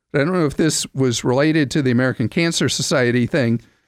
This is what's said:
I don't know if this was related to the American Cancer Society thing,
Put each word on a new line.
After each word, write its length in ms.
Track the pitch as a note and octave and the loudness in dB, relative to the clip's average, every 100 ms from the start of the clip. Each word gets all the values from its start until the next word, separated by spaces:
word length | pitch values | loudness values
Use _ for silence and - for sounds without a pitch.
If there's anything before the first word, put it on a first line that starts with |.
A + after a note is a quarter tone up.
| _ | _
I 60 | D3 | -2
don't 120 | D3+ | 0
know 140 | F#3 D3 | 0 0
if 100 | - | 0
this 320 | D#3 - - | 0 0 -4
was 320 | C3+ C3 A2 C3+ | -2 0 0 0
related 440 | B2+ D#3 D#3 C3+ | 2 2 2 0
to 100 | D#3+ | 0
the 100 | C3 | 0
American 380 | A#2+ B2+ A#2+ A2+ | 2 0 0 -2
Cancer 400 | E3+ E3+ - C3+ | 0 -2 0 -2
Society 580 | - - D3+ A#2+ B2 A#2 | -2 -2 0 2 2 0
thing, 320 | D#3 A#2 A#2 - _ | 0 0 -2 -6 _